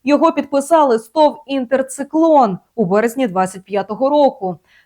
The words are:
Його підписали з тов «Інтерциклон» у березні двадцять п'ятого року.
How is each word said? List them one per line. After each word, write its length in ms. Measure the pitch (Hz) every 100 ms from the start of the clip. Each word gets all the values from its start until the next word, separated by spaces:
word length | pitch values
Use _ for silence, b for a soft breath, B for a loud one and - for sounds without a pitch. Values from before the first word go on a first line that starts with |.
Його 280 | 254 285 330
підписали 680 | 330 262 277 277 330 285 226
з 100 | 226
тов 340 | - 302 - -
«Інтерциклон» 1120 | 277 247 262 262 - 277 320 330 302 240 185 _
у 100 | -
березні 420 | 190 202 226 254 254
двадцять 380 | 180 185 190
п'ятого 460 | 185 196 190 208 262
року. 480 | 294 277 269 190 165 b b